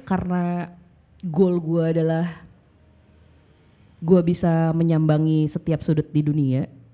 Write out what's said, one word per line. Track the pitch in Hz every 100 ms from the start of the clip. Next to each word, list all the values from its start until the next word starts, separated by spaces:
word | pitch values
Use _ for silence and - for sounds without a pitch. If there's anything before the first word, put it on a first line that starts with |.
karena | - 185 180 180 175 175 170 - - _ _ _
goal | 185 156 185 175
gua | 160 170 165
adalah | 165 160 160 175 160 - - _ _ _ _ _ _ - _ _ _ _ _ _ _
gua | 165 185
bisa | 170 175 175 165 165
menyambangi | 165 165 156 156 151 156 156 151
setiap | - 170 156
sudut | - 151 -
di | 151
dunia. | 147 151 135 131 - - -